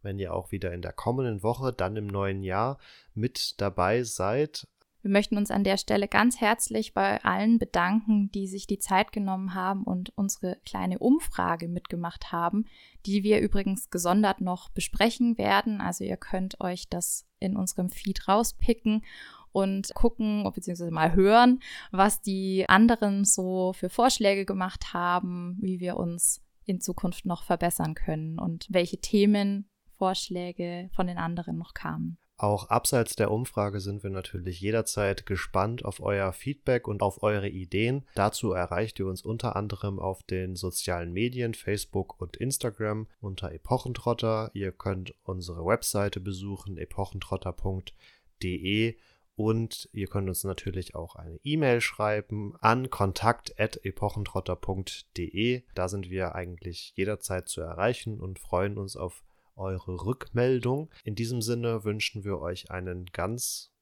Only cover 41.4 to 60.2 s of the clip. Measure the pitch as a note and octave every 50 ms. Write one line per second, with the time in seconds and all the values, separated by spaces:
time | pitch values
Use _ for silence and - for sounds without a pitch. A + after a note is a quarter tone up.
41.4 | A#2+ A#2 A2+ - - - G#2 G2+ - - - G2+ F#2 - - _ F#2 E2+ - -
42.4 | - G#2 - - - A#2+ G#2 - A2 G#2+ G#2+ A2 A2 - - _ - G2+ F#2+ -
43.4 | G2+ E2 - - _ - B2+ B2+ - B2+ A#2+ - - A#2+ A#2+ - - A2+ A2 A2
44.4 | A2 A2 _ G2+ G2 F#2 - _ - G#2+ G2 F#2 F#2 - - _ _ - F#2+ F#2
45.4 | F2 F2 E2+ E2+ E2 F2 A2 A#2 - - - G#2 G2+ G2+ - G2 F#2 G2+ F#2+ F#2
46.4 | G2 G2+ G2 F#2+ - G2+ F#2+ D#2 - - - - G2 - - G2 - - G2 F#2+
47.4 | - F#2 F2 - - F#2+ F#2+ F#2+ - - - _ _ - _ _ _ _ _ _
48.4 | - F#2 F2+ E2 E2+ F#2+ G2+ G#2+ A2+ A2+ A2+ _ _ _ _ _ _ _ _ -
49.4 | G#2+ A2 A2 A2+ A2+ A2+ - - - - - G2+ G2 F#2 - G#2 G2 F#2 F2+ -
50.4 | - G2 F#2 - - G2 F2+ F#2 F2 - - - E2 - - - D#2+ E2 E2+ -
51.4 | _ - D3 D#3+ D3+ C3 A#2+ A#2+ A2+ - - - G#2+ G#2+ G#2+ G#2+ G#2 _ G#2+ G#2+
52.4 | G#2 G2+ - - - A2 A2+ B2+ C3 B2 - - G2+ G2 F2+ - A2 A2+ A#2+ -
53.4 | _ - - - G#2 G#2+ - - _ G2 - - - G2+ - G#2+ G2+ - - F#2+
54.4 | - - F2+ - - - F#2+ F#2+ F#2 - - - - _ _ - F2 D#2+ - F#2
55.4 | A2 A#2+ B2 B2 _ _ - F#2+ F2+ F#2+ G2+ G2 F#2+ F2+ F#2 F#2+ F#2 E2+ D#2 F#2
56.4 | F2+ F2 F2 E2+ - F2+ E2+ - - - _ - F#2+ G2+ G#2+ G2 - - F#2+ F2+
57.4 | F2 - - - E2 E2 E2 D#2+ G2 A2+ B2 - - A2+ G#2+ - E2+ F#2 F#2+ -
58.4 | - - - F2+ F#2+ G2+ G2+ G#2 G2 F#2+ - - F2+ F2+ - - - _ _ _
59.4 | _ _ _ - F#2+ F#2+ F#2+ F#2 - - F2+ E2+ F2 G2+ B2+ _